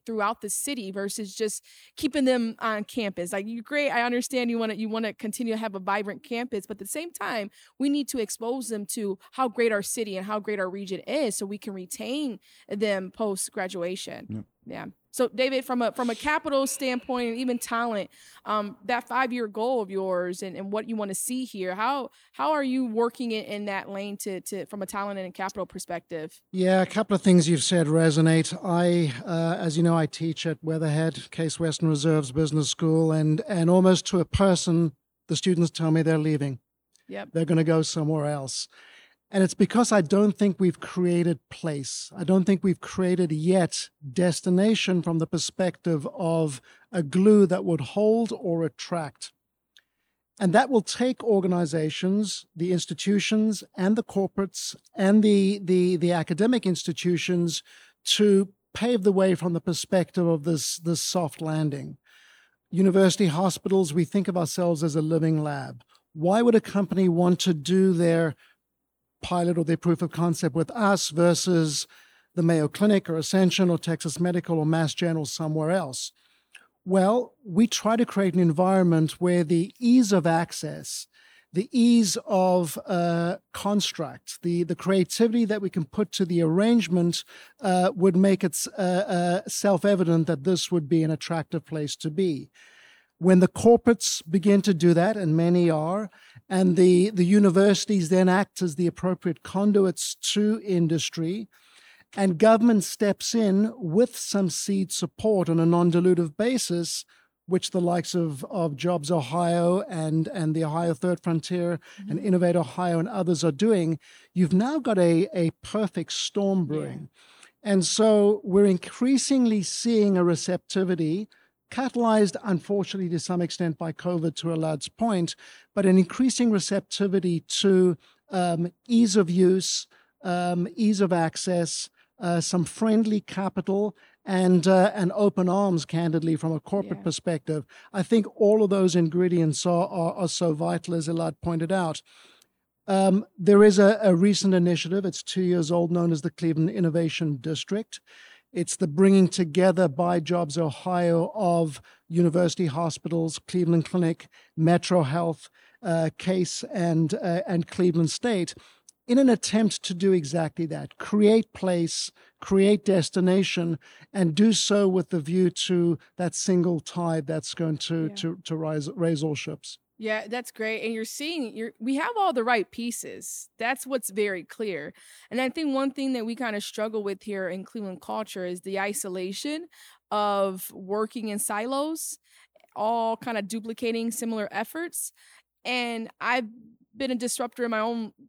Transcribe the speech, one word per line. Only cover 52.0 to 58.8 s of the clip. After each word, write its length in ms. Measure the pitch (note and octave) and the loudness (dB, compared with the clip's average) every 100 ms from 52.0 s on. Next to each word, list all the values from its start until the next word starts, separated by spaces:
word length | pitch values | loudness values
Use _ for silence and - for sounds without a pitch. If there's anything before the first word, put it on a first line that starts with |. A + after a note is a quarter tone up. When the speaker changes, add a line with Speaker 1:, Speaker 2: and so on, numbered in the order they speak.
| F#3 G3+ G3+ - - D#3+ | -2 -2 -2 -8 -12 -6
Speaker 3:
the 160 | F3+ | -2
institutions 920 | F3+ - D#3 G3 G3+ - A3 A3 G3+ - - | -2 -4 -6 0 0 2 0 0 -2 -8 -2
and 220 | F#3 A3 | 0 0
the 60 | |
corporates 760 | - G3 F#3+ - G3 - - - _ - | -2 -2 -2 -4 -6 -6 -12 -12 _ 0
and 260 | F#3+ G#3+ | 4 6
the, 380 | G#3+ G3+ F#3+ G3+ | 6 4 4 0
the, 360 | F3+ F#3 F3+ F3 | 0 2 2 2
the 160 | F3 | 2
academic 520 | F3 D3+ E3 A3+ B3 F#3+ | 0 0 0 2 2 0
institutions 1000 | F3 - D#3+ F3 E3+ - F3+ E3+ D3+ - - _ _ - | -2 -4 -4 -2 0 0 0 0 -4 -10 -20 _ _ -2
to 480 | - G#3 G3 G3 _ _ | 2 6 6 4 _ _
pave 300 | - | -4